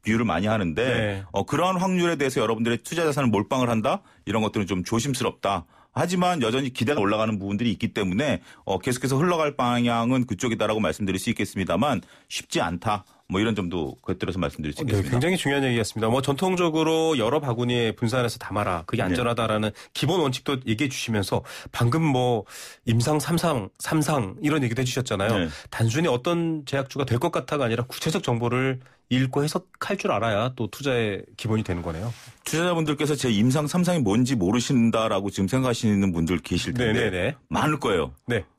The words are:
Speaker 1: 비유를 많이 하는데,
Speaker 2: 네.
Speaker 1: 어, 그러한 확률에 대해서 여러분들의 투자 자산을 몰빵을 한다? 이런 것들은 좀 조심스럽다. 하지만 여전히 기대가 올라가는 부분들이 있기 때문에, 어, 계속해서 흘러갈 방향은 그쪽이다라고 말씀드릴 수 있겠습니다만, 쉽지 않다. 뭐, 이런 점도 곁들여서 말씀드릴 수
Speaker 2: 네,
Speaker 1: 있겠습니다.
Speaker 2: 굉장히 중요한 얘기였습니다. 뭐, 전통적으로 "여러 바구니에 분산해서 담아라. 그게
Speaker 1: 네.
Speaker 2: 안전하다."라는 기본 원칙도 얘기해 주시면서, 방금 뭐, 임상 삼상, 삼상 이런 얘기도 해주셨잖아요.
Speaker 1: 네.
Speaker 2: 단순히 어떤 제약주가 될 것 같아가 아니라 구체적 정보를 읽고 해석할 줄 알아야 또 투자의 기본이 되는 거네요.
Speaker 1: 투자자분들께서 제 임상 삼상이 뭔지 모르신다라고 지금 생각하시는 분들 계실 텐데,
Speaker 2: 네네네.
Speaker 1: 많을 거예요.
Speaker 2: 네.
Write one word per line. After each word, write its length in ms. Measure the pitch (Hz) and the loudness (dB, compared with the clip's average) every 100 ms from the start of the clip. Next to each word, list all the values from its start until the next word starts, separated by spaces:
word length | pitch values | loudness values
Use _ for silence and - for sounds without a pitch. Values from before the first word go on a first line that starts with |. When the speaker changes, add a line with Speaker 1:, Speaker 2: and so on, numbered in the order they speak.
Speaker 1:
비유를 200 | - 113 | 0 0
많이 220 | 117 80 104 | 2 0 0
하는데, 400 | 110 87 78 127 | 0 0 0 0
Speaker 2:
네. 360 | 120 104 98 101 | 0 -2 -4 -4
Speaker 1:
어, 120 | 101 | -4
그러한 320 | 98 147 180 185 | -2 0 0 0
확률에 400 | 190 180 170 160 | 0 2 2 2
대해서 240 | 135 127 | 0 0
여러분들의 380 | 110 113 117 117 | 0 0 0 -2
투자 260 | - 165 | -4 -2
자산을 240 | 160 143 131 | 0 2 2
몰빵을 400 | 101 104 131 123 | 2 2 0 2
한다? 320 | 113 113 190 - - | 2 0 -2 -6 -14
이런 160 | - 107 | -4 -2
것들은 240 | 107 113 90 | 0 -2 -2
좀 180 | 95 | -2
조심스럽다. 840 | 87 113 139 127 113 - 98 98 - - _ | 0 0 0 -2 -2 -2 -2 -2 -4 -20 _
하지만 480 | - 170 180 180 175 | -4 0 2 2 2
여전히 300 | 113 127 139 | 0 0 -2
기대가 280 | 123 117 147 | -2 0 2
올라가는 380 | 98 107 110 107 | 2 2 0 -2
부분들이 320 | 98 101 120 | -2 -2 -2
있기 200 | 98 110 | -2 -4
때문에, 480 | 113 98 92 147 104 - - | -2 -2 0 0 -2 -6 -18
어, 140 | - 95 | -4 -4
계속해서 400 | - 127 131 135 | -2 -2 0 0
흘러갈 380 | 180 170 151 139 | 2 2 0 0
방향은 720 | 123 120 120 117 117 131 123 | 0 2 2 2 2 2 0
그쪽이다라고 520 | 95 127 110 107 107 | -2 -2 0 0 2
말씀드릴 380 | 90 76 98 92 | 0 0 -2 -2
수 100 | - | -2
있겠습니다만, 720 | 113 101 - 92 85 143 110 - - _ | -2 -2 -4 -2 0 2 0 -4 -20 _
쉽지 320 | - - - | -12 -4 -2
않다. 440 | 90 87 113 104 - _ _ | -2 -2 -2 -4 -6 _ _
뭐, 120 | 92 | 0
이런 160 | 107 110 | 0 0
점도 400 | 90 87 71 65 - | -2 -4 -4 -6 -6
곁들여서 320 | 92 - 90 | -4 -4 -2
말씀드릴 340 | 73 - 73 | -4 -4 -8
수 60 | 73 | -4
Speaker 2:
네, 40 | |
Speaker 1:
있겠습니다. 260 | 135 101 95 | 0 0 2
Speaker 2:
굉장히 260 | 123 156 185 | 0 2 0
중요한 280 | 139 139 | 0 0
얘기였습니다. 440 | 135 117 104 110 110 | 2 0 -2 0 0
뭐, 140 | 127 | 2
전통적으로 960 | 135 135 185 180 175 156 156 160 160 147 | 0 0 2 2 2 2 2 4 4 2
"여러 220 | 107 147 | 2 2
바구니에 520 | 143 113 120 120 113 107 | 0 -2 0 2 0 0
분산해서 420 | 120 127 120 - | -2 0 -2 -4
담아라. 460 | - 98 101 90 82 | -6 -2 0 -2 -4
그게 160 | 113 | -2
Speaker 1:
네. 60 | 95 | 0
Speaker 2:
안전하다."라는 640 | 123 120 117 113 107 107 - - | 0 0 0 0 0 -2 -6 -14
기본 260 | - 139 185 | -4 0 2
원칙도 380 | 143 127 - 135 - | 2 -2 -2 -4 -2
얘기해 220 | 110 143 | -2 -2
주시면서, 540 | 131 - 110 95 120 - - - | -4 -2 -2 0 -4 -4 -16 -12
방금 320 | - 120 160 | -2 2 2
뭐, 400 | 160 127 123 117 - - - - | 2 2 2 0 -4 -16 -18 -10
임상 340 | - 113 120 151 | 0 2 2 0
삼상, 520 | - 165 170 135 98 _ | 0 0 0 -2 -4 _
삼상 580 | - 160 151 151 98 - | -2 0 2 0 -2 -2
이런 200 | 147 156 | 0 0
얘기도 180 | 123 113 | 0 0
해주셨잖아요. 560 | 127 - 123 101 101 107 | -2 -2 -2 0 0 0
Speaker 1:
네. 100 | 82 78 - | -2 -6 -12
Speaker 2:
단순히 360 | - 117 123 170 | -2 0 2 2
어떤 580 | 123 143 170 165 160 135 | 2 0 0 0 -4 -4
제약주가 380 | 139 135 135 | -4 -4 -4
될 140 | 143 117 | 0 2
것 140 | 170 | 0
같아가 320 | 165 135 147 | -2 -2 -2
아니라 200 | 120 113 120 | 0 0 -4
구체적 360 | - 156 175 | -4 -2 -2
정보를 560 | 151 120 120 123 131 131 - _ _ | 0 0 0 0 0 -2 -8 _ _
읽고 360 | 127 131 135 | 0 2 2
해석할 520 | 147 185 - _ - 196 | 0 -2 -6 _ -6 -4
줄 120 | 196 | 0
알아야 420 | 113 113 101 120 127 | 0 0 0 0 -2
또 120 | 110 | -6
투자의 540 | - 139 123 110 92 - - | -4 -2 0 0 -2 -8 -8
기본이 260 | - 110 | -2 0
되는 180 | 110 85 | 0 -4
거네요. 320 | 85 80 113 120 - - | -4 -6 -6 -8 -16 -14
Speaker 1:
투자자분들께서 720 | - 156 175 170 156 143 147 | -6 -2 0 0 0 0 0
제 160 | 143 131 | 0 2
임상 360 | 101 120 139 151 | 4 4 4 0
삼상이 320 | 180 180 175 | 2 2 2
뭔지 340 | 110 110 127 | 2 4 2
모르신다라고 960 | 131 87 123 117 135 117 113 110 101 101 | 2 2 2 2 4 4 4 2 0 -2
지금 180 | 98 98 | -2 0
생각하시는 640 | 131 131 113 110 104 98 | 2 0 2 2 4 2
분들 260 | 82 82 87 | 2 0 0
계실 360 | - 87 - | 0 -2 0
텐데, 360 | 127 120 110 113 | 0 2 2 0
Speaker 2:
네네네. 260 | 92 101 156 _ | 0 -2 -4 _
Speaker 1:
많을 300 | 82 147 151 | 0 0 0
거예요. 320 | 117 92 69 - - | 0 0 0 -6 -4
Speaker 2:
네. 180 | 120 - | -4 -4